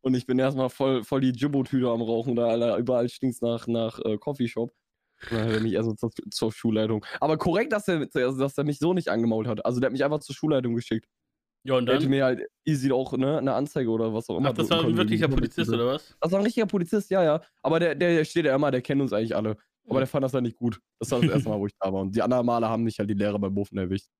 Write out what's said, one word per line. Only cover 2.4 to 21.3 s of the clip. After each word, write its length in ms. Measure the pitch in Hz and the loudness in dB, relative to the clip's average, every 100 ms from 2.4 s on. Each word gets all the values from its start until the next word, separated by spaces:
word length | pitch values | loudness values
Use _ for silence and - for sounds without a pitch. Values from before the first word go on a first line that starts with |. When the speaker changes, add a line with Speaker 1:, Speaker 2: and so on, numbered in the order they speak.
| 117 | 2
Speaker 1:
Alter. 280 | 117 117 101 | 2 2 0
Überall 300 | 123 123 123 | 0 0 0
stinkt's 320 | - 131 117 | -2 -4 -2
nach, 280 | 117 117 117 | -2 -2 -2
nach, 320 | 117 113 - | -2 -2 -4
äh, 140 | - 104 | -4 -2
Coffeeshop. 540 | - 139 120 - 120 _ _ _ _ _ - | -4 -2 -2 -2 -6 _ _ _ _ _ -6
Und 20 | 117 | -2
dann 80 | 110 | 0
hat 60 | |
er 60 | 110 | 0
mich 120 | 113 | 0
erstmal 200 | 95 113 107 | 0 -2 -2
zur, 140 | 117 - 104 | -4 -6 -10
zur 180 | - 113 | -4 -4
Schulleitung. 540 | - 117 107 110 110 - - | -2 0 0 0 -2 -4 -4
Aber 180 | 147 156 | 0 0
korrekt, 340 | 185 175 262 | 0 0 0
dass 140 | 208 202 | -2 0
er, 200 | 170 131 | -2 -2
dass 520 | 147 127 135 139 - | 0 -2 0 -2 0
er 60 | |
mich 160 | 147 143 | -2 0
so 120 | 165 | 0
nicht 160 | 185 - | 0 0
angemault 380 | 107 117 110 113 | 0 0 0 -2
hat. 180 | 107 | -2
Also 140 | - 123 | -2 0
der 80 | 131 | 0
hat 60 | |
mich 120 | 127 | 0
einfach 140 | 139 151 | 0 -2
zur 160 | - | -6
Schulleitung 400 | 139 156 139 123 | -6 0 0 0
geschickt. 320 | 117 - 113 _ _ _ _ _ _ | -4 -2 -4 _ _ _ _ _ _
Speaker 2:
Ja, 120 | 131 | 0
und 120 | 131 120 | 0 2
Speaker 1:
Der 80 | |
hätte 100 | 135 139 | 2 2
Speaker 2:
dann? 40 | |
Speaker 1:
mir 140 | 135 | 2
halt 180 | 131 123 - _ | 2 0 -6 _
easy 260 | - 147 135 | -2 0 2
auch, 260 | 127 131 127 | 0 0 -2
ne, 220 | 131 151 | 0 0
eine 140 | 131 | 0
Anzeige 360 | 113 147 156 120 | -2 -2 -2 0
oder 220 | 110 113 | 0 0
was 160 | 110 - | -2 -4
auch 80 | 87 | 0
immer 100 | 135 | 0
Speaker 2:
Ach, 40 | |
das 120 | 117 - | 0 0
Speaker 1:
drücken 40 | |
Speaker 2:
war 80 | 165 | 2
ein 60 | 165 | 2
Speaker 1:
können, 100 | 113 | 2
Speaker 2:
wirklicher 300 | 107 - 156 | 2 2 2
Speaker 1:
wegen 80 | 131 | 2
Speaker 2:
Polizist, 340 | 120 - 113 | 0 -2 -2
oder 160 | 120 120 | 0 0
was? 300 | 139 - _ | -2 -6 _
Speaker 1:
Das 120 | 160 | -2
war 80 | 190 | 2
ein 40 | |
richtiger 220 | 202 233 214 | 0 0 0
Polizist, 440 | 202 170 214 - | 0 0 -2 0
ja, 120 | 190 | 2
ja. 180 | 165 156 - _ | 4 2 -2 _
Aber 160 | - 165 | 0 2
der, 160 | 170 | 2
der 300 | 147 175 170 | 2 4 4
steht 220 | 156 - 151 | 2 2 2
ja 100 | 135 | 4
immer, 160 | 147 | 2
der 100 | 127 | 0
kennt 180 | - 139 | 0 0
uns 120 | 135 | 2
eigentlich 240 | 104 113 110 | 0 0 0
alle. 140 | 107 107 _ _ | -2 -4 _ _
Aber 100 | - | -4
Speaker 2:
Hm. 40 | 131 | -2
Speaker 1:
der 60 | 131 | 0
fand 160 | 147 | 0
das 100 | 135 | 0
halt 80 | 131 | 0
nicht 120 | 123 - | -2 -2
gut. 240 | 120 107 _ _ | -4 -4 _ _
Das 120 | - | -4
war 80 | 127 | 2
das 100 | 143 | 2